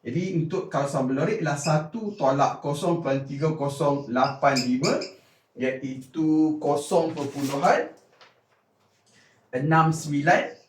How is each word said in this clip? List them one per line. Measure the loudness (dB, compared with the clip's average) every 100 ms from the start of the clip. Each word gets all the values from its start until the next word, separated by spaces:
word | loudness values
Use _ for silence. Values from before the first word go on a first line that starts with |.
Jadi, | -4 -4 -2 -2
untuk | -2 -4 -4
kawasan | -4 -2 -2 -2
berlorek | 0 0 -2
ialah | -2
satu | -2 0 0 0 -8 -8 0
tolak | 2 4 2 0
kosong | -6 -2 0 0
perpuluhan | 0 -2 -4
tiga | -2 -2
kosong | 0 -4 0 0 0 -2
lapan | 0 0 2 2 2
lima, | 0 0 2 0 -4 -14 _ _ _
iaitu | -4 -4 -2 -8 -10 -10 -2 2 4 4 2
kosong | 0 0 2 2 2
perpuluhan | -4 -6 -4 -4 0 2 2 0 -12 _ _ -20 _ _ _ _ _ _ _ _ _ _ _ _
enam | -4 2 4 4
sembilan | 0 -2 0 4 4 2 -12